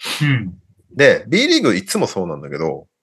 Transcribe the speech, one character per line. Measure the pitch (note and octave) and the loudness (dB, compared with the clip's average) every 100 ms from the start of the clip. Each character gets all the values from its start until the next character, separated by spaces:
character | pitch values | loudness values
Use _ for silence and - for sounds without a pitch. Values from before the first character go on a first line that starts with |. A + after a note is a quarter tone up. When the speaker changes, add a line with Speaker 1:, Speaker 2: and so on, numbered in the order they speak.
| - - | -10 -4
Speaker 1:
う | D3 | 0
ん。 | C3 G2 E2+ _ _ _ - | 0 -2 -12 _ _ _ 4
Speaker 2:
で、 | C#3 F#2 - | 4 4 2
B | E3+ D4 | 0 2
リ | D#4+ | 2
ー | |
グ | F3 F#2 | 2 0
い | - | -2
つ | G#3+ | -4
も | C3+ | -2
そ | - | -4
う | F2+ | -6
な | D2 | -8
ん | |
だ | C#2+ | -10
け | C#2+ | -6
ど、 | D#2+ C#2+ - _ | -4 -6 -12 _